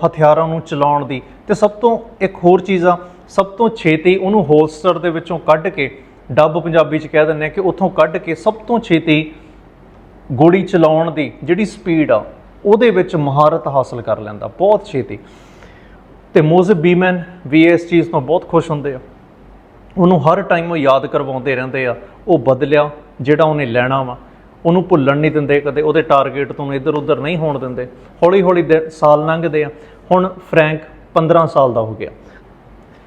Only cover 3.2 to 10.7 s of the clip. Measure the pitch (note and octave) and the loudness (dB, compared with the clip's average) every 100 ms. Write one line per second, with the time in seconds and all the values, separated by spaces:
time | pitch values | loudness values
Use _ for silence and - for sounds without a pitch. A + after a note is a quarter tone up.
3.2 | - - F#3+ - A#3 A3+ E3+ D#3 F3 F#3+ | -8 -4 -2 0 -2 0 0 0 2 0
4.2 | F#3+ G#3+ C#3+ D3+ D#3 - F#3 E3+ F3 D#3+ | 2 0 2 2 2 0 -2 -2 -2 -6
5.2 | D#3+ E3+ - D#3+ F3+ D#3+ C3+ - - - | -6 -4 0 0 0 -6 -6 -8 -20 -20
6.2 | - C3+ D#3 E3+ E3 E3 D3 D3+ D#3 D#3 | -4 2 2 0 0 0 2 -2 -2 0
7.2 | D#3 D#3 D#3 F3 F#3 - F#3+ F#3+ D#3+ F3 | 0 0 -6 -4 -4 -2 -2 0 0 -2
8.2 | E3+ D#3+ A3 G#3+ - A#3 - E3 D#3+ D3+ | -6 -6 -4 -4 -4 -4 0 -2 0 -2
9.2 | D#3 - - - - - - - - - | -2 -10 -20 -20 -20 -20 -20 -20 -20 -20
10.2 | - B2 E3 F#3+ F#3 | -8 2 4 4 0